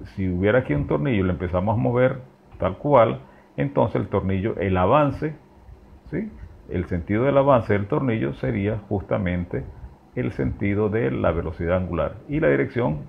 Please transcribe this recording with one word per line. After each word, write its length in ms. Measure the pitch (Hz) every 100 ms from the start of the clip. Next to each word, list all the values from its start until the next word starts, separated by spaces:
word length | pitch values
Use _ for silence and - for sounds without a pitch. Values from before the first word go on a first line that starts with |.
| 95 -
Si 120 | 92
hubiera 320 | 90 101 123
aquí 140 | 127
un 120 | 147 -
tornillo 320 | - 147 107
y 60 | 92
lo 40 |
empezamos 480 | 85 87 90 101 107
a 20 |
mover 380 | 127 120 127 131 - - - -
tal 180 | 98 -
cual, 420 | 147 135 113 131 - - - -
entonces 400 | 143 139 120 127
el 120 | 107
tornillo, 480 | 101 92 95 107 -
el 200 | 98 92
avance, 600 | 92 143 143 - 151 151 - - - - - - -
¿sí? 200 | 180 214 - - - -
El 180 | 90 87
sentido 380 | 87 82 104
del 140 | 135 139
avance 340 | 139 127 101
del 140 | 101 101
tornillo 480 | 151 135 113 135
sería 440 | 139 131 110 98 107 -
justamente 760 | 101 - 120 90 90 87 123 - - - - - 131
el 160 | 123
sentido 560 | - 131 - 98 101 107
de 220 | 110 -
la 200 | 107 95
velocidad 460 | 82 80 - 85 92
angular. 400 | 87 85 73 - -
Y 120 | 143
la 80 | 156
dirección, 580 | 139 135 120 110 76